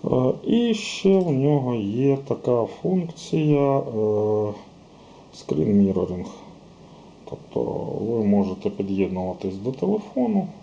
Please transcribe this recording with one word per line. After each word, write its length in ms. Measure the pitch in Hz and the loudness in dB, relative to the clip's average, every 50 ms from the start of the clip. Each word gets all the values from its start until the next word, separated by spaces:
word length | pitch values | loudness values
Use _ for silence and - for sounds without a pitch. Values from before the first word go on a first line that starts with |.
| - | 0
Е, 280 | - 120 127 127 127 - - - | 2 2 2 2 2 0 -2 -2
і 300 | - 214 233 240 233 220 | 0 2 2 2 2 0
ще 440 | 214 - - - - - 190 196 190 | -2 -4 -10 -10 0 2 4 4 4
в 140 | 185 170 | 4 2
нього 420 | 143 131 135 147 151 143 127 127 120 | 0 2 2 4 2 2 2 0 -2
є 420 | 113 104 101 104 123 135 139 139 | -2 -2 -2 -2 0 2 2 2
така 500 | 135 139 - 117 - - 127 123 120 110 | 0 0 -6 -6 -4 0 0 2 2 0
функція, 1120 | 107 - - - 170 185 185 170 170 - - - - - 160 151 151 147 143 143 139 135 139 | -2 -6 -6 -2 0 0 0 -2 -4 -10 -14 -8 -4 -2 0 4 4 4 4 4 4 2 2
е, 760 | - - 117 107 107 107 107 104 107 107 107 107 107 107 104 - - - - - - - - - - - - - - - - | 0 -2 -2 0 0 2 2 2 2 2 2 0 0 -2 -4 -8 -16 -20 -20 -20 -20 -20 -20 -20 -20 -20 -20 -20 -20 -20 -20
скрін 380 | - - - - 147 - 113 | -18 -6 -4 0 0 2 4
міроринг. 540 | 101 101 98 98 95 92 90 90 180 90 92 - - - - - - - - - - - - - - - - - - - - - | 6 6 6 4 4 0 0 -2 -4 -8 -8 -12 -14 -18 -20 -20 -20 -20 -20 -20 -20 -20 -20 -20 -20 -20 -20 -20 -20 -20 -14 -14
Тобто 300 | - - - - - - - - - - - - - - | -14 -14 -14 -8 -4 -4 -2 -2 -4 -6 -6 -6 -6 -4
ви 240 | 101 110 117 117 107 | -2 -2 0 0 2
можете 460 | 101 101 101 98 95 90 - - 104 | 4 4 4 2 0 -2 -4 -4 -6
під'єднуватись 840 | 101 - 101 98 98 95 95 87 92 92 92 92 90 - - 95 95 | -4 -4 -4 -2 0 0 0 0 0 -4 -4 -4 -6 -4 -6 -6 -6
до 160 | 98 101 123 | -4 -6 -6
телефону. 760 | 135 - - 190 208 220 - - - 262 247 226 214 196 175 - - - | -4 -2 0 0 0 0 -2 -6 -2 -2 0 2 2 0 0 -2 -8 -16